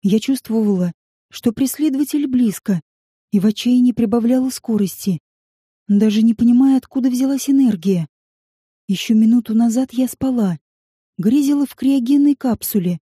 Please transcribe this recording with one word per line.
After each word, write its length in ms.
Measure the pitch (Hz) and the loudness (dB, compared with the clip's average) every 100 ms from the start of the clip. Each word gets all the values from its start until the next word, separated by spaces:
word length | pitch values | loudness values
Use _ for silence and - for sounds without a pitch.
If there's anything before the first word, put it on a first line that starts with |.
Я 180 | 196 220 | 0 0
чувствовала, 720 | - 269 - 226 214 190 180 - _ _ _ | -2 -6 -4 -2 0 0 -2 -6 _ _ _
что 240 | - 240 | -6 -4
преследователь 760 | 220 269 - 311 269 294 302 285 | -2 -4 -2 -2 -2 -2 -2 -2
близко, 540 | 254 240 - - 180 - _ _ _ _ | 0 0 -2 -4 -4 -6 _ _ _ _
и 80 | 202 | 0
в 60 | 202 | 0
отчаянии 460 | 208 240 247 247 | -2 0 2 2
прибавляла 580 | 226 226 233 226 254 262 | 0 0 0 0 0 -2
скорости, 680 | - - 214 196 - - 170 _ _ _ _ _ _ - | -6 -4 -2 -2 -4 -6 -6 _ _ _ _ _ _ -2
даже 340 | 202 214 208 | 2 2 2
не 120 | 226 | 2
понимая, 420 | 220 233 240 269 262 | 2 2 4 4 2
откуда 340 | - 277 254 | -2 -4 -2
взялась 400 | 247 269 277 - | -2 -2 -2 0
энергия. 560 | 277 254 208 170 185 160 _ _ _ _ _ _ _ - | 2 2 0 0 -2 -4 _ _ _ _ _ _ _ -6
Ещё 280 | 185 - | -6 0
минуту 400 | 220 220 240 220 | 2 4 2 0
назад 380 | 220 233 226 262 | 0 0 0 -4
я 140 | 233 254 | -2 -4
спала, 520 | - 269 247 202 160 _ _ _ _ _ - | -2 -4 -2 -2 -4 _ _ _ _ _ -4
грезила 480 | 185 277 277 285 277 | 0 2 0 0 -2
в 80 | |
криогенной 640 | - 262 277 233 285 285 285 | -4 -2 0 2 2 2 0
капсуле. 640 | 262 214 - 208 175 170 | -2 -4 -4 -2 -2 -6